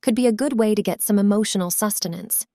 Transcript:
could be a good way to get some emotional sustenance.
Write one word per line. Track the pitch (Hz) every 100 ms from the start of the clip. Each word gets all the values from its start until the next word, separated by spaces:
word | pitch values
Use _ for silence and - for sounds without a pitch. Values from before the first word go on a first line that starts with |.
could | -
be | 226 247
a |
good | 214 285 220
way | 220 208
to |
get | - -
some | - 208
emotional | 202 202 214 208 180
sustenance. | - 214 208 180 170 - - -